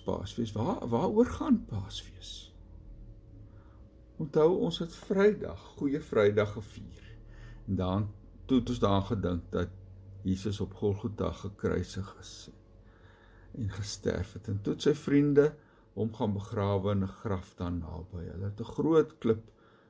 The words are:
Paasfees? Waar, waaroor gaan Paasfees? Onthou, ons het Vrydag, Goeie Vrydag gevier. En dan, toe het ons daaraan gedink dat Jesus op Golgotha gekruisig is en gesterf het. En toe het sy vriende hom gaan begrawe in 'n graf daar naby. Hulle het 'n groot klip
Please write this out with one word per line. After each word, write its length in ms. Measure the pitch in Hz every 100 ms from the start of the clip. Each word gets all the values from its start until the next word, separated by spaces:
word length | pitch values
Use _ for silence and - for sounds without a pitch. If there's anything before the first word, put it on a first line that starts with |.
Paasfees? 500 | - 90 92 - 117
Waar, 360 | 107 139 - -
waaroor 380 | 117 175 214 247
gaan 380 | - 320 226
Paasfees? 880 | - 98 - - - - - - - - - - - - - - - - - - - - - - - -
Onthou, 440 | 151 160 160 185
ons 180 | 247 -
het 160 | 170
Vrydag, 680 | - - 196 208 202 - 90 - -
Goeie 220 | 147 147
Vrydag 520 | - 113 104 104 104
gevier. 640 | 113 - - - - - - - - - - -
En 100 | 92
dan, 340 | 92 98 104 - - - -
toe 120 | 131
het 80 | 120
ons 100 | 120
daaraan 300 | 104 98 95
gedink 340 | 101 87 87 -
dat 180 | 90 90 - - - - -
Jesus 380 | 95 95 110 101
op 140 | 95
Golgotha 560 | - 104 98 113 101 87
gekruisig 840 | 87 95 - 90 85 92 95 98 -
is 300 | - - - - - - - - - - - - -
en 160 | - 101
gesterf 640 | - 101 - - 82 92
het. 160 | - -
En 120 | 104
toe 100 | 147
het 100 | 151
sy 120 | 147
vriende 600 | 147 - 143 147 143 151 - - - -
hom 160 | 104 110
gaan 200 | - 110
begrawe 580 | 98 98 107 101 101 98
in 120 | 98
'n 120 | 95 -
graf 320 | 113 92 -
daar 180 | - 87
naby. 500 | 87 80 82 85 90 82
Hulle 140 | 87
het 160 | 101 104
'n 140 | 117 -
groot 420 | 147 160 - -
klip 320 | 113 107 - - - - _